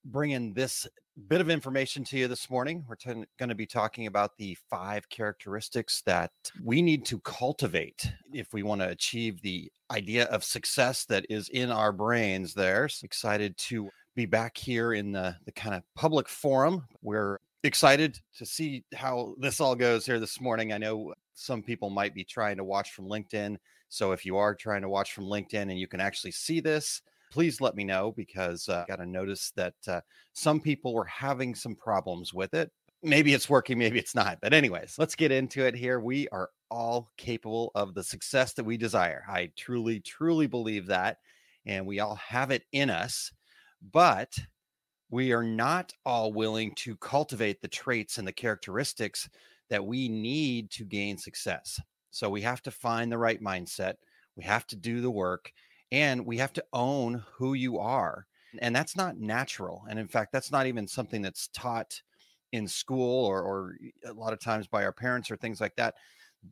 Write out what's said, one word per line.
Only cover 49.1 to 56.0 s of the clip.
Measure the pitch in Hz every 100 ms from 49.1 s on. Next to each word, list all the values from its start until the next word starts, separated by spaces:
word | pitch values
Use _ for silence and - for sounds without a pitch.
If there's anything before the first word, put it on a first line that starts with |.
| - - _ - _ -
that | 104 98
we | 127 127
need | 110 113 147 147 120 107
to | -
gain | 104 101 101 95
success. | - - - 85 - - - _ _
So | - 104
we | 101
have | 110 123
to | -
find | - 120 113 117
the | 117
right | 117 110
mindset. | 104 92 85 - 95 - _ _ _
We | -
have | 98 113 -
to |
do | 98 113 117
the | 123
work, | 104 90 90 - - _ _ -
and | 135